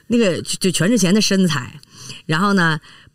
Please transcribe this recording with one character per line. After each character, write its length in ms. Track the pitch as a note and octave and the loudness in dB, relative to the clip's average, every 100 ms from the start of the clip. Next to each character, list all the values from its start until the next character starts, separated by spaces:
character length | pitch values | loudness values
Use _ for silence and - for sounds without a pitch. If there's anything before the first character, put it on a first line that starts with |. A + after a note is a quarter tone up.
| - | -2
那 100 | A#3 | 0
个， 240 | G3+ C3+ | 2 0
就， 160 | C3 - | -4 -4
就 120 | F#3+ | -2
全 180 | - E3+ | 0 2
智 80 | B3 | 2
贤 160 | F3 | 2
的 80 | G#3+ | 2
身 260 | - F#3+ F3+ | 2 2 0
材。 320 | C#3+ A#2+ - - - - - - | 0 -8 -14 -20 -20 -20 -12 -4
然 160 | D#3+ | -2
后 120 | G3+ | 2
呢， 260 | G3 E3 D3+ - - - | 2 2 0 -6 -20 -18